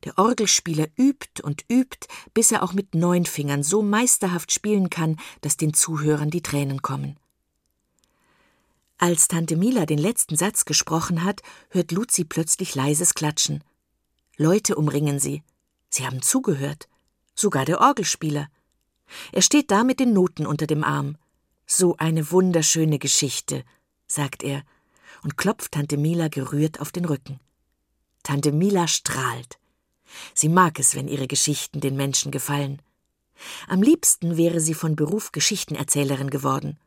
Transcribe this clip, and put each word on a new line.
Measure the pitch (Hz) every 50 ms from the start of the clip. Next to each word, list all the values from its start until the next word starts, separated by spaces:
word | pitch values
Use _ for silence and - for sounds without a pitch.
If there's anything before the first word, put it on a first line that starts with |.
| -
Der | - -
Orgelspieler | - 190 226 247 - 220 190 - - - 170 165 151 156 156 _
übt | - 254 277 277 _ - - _ -
und | - 147 147 - - _
übt, | 233 254 254 _ - - - - - - - -
bis | _ 220 226 -
er | 220 -
auch | - 180
mit | 175 196 196 _ -
neun | 160 170 175 180 180 175
Fingern | - - - 143 143 143 143 143
so | 147 190 214
meisterhaft | 214 202 202 214 247 247 - - - 185 175 175 - -
spielen | - - - 208 214 202 190 175
kann, | - 170 160 160 160 156 - - - -
dass | - 147 143
den | - 160 151 151
Zuhörern | - - - 160 151 147 151 151 147 151 151
die | 156 175
Tränen | 165 - - 143 143 139 139 135
kommen. | - - 135 139 139 143 143 _ _ _ _ _ _ _ _ _ _ _ _ _ _ _ _ _ _ _ _ _ _ _ _ _ _ _ _ _ _ _ _ _ _ _ _ _
Als | 180 175 175 160 -
Tante | - - 170 170 160 165
Mila | 160 185 233 262 240 -
den | - 156 147
letzten | 147 202 240 - - - 160
Satz | 147 180 202 208 - -
gesprochen | - 151 - - - 156 165 170 - 175 160 170
hat, | 190 202 - - - - - - _
hört | - 185 170 160
Luzi | 170 185 233 - - -
plötzlich | 175 156 - - 165 160 - - 190 - -
leises | 135 131 143 151 147 180 - -
Klatschen. | - 160 151 151 - - - 147 147 - _ _ _ _ _ _ _ _ _ _ _ _ _ _
Leute | _ 147 160 180 214 208 - 196
umringen | - 151 147 135 143 151 147 143 139
sie. | - 139 143 151 _ _ _ _ _ _ _ _ _ _
Sie | - - 131
haben | 127 127 131
zugehört. | - - - 262 262 - 160 135 139 143 147 - - _ _ _ _ _ _ _ _ _ _
Sogar | - - 208 170 139 131
der | 139 170 -
Orgelspieler. | - 277 285 - 185 - - - - 156 147 147 147 147 _ _ _ _ _ _ _ _ _ _ _ _ - - - -
Er | - 185
steht | 185 - - 294 285 -
da | 196 202
mit | 233 254 254 -
den | 269 247
Noten | 220 196 180 180 _ - 156
unter | - 151 151 165 151
dem | 160 147 -
Arm. | - 143 143 143 139 147 151 _ _ _ _ _ _ _ _ _
„So | - - - 185 175 -
eine | - 156 160 160 160 151 147
wunderschöne | 175 185 185 185 175 165 151 - - 165 160 156 151 135
Geschichte“, | - 135 - - - 135 - - - - - 131 123 _ _ _ _ _ _ _ _
sagt | _ - - 147 135 - - -
er | 143 139 139 139 _ _ _ _ _ _ _ _ - - - -
und | 151 -
klopft | - - 185 - - - -
Tante | - 151 143 147 147
Mila | 143 147 160 170 170 165 156
gerührt | 156 143 131 - - 143 151 156 156 -
auf | 143 -
den | - 175 175
Rücken. | 165 147 139 _ - 139 131 _ _ _ _ _ _ _ _ _ _ _ _ _ _ _ _
Tante | _ - 143 143 143 151
Mila | 143 151 180 202 202 185 170
strahlt. | 160 - - _ - 147 131 131 123 120 127 123 - - _ _ _ _ _ _ _ _ _ _ _ - - - - _
Sie | - - 156
mag | 165 185 185 165 151 -
es, | 139 - -
wenn | 135 135 143
ihre | - 139 135
Geschichten | 127 139 143 - - 147 - - - - 147
den | 139 139 135
Menschen | 135 139 139 135 - - 143
gefallen. | 135 135 - - 147 143 143 139 139 139 _ _ _ _ _ _ _ _ _ _ _ _ - - - - - -
Am | - 185
liebsten | 202 262 330 339 - - - - - 170 170
wäre | 160 165 170 165 170
sie | 156 160 160
von | - - 160 156
Beruf | 151 156 147 190 214 - -
Geschichtenerzählerin | - 151 - - 214 180 - - 151 - 147 - - 147 143 139 143 131 139 139
geworden. | 139 139 135 135 135 139 - 147 151 _ _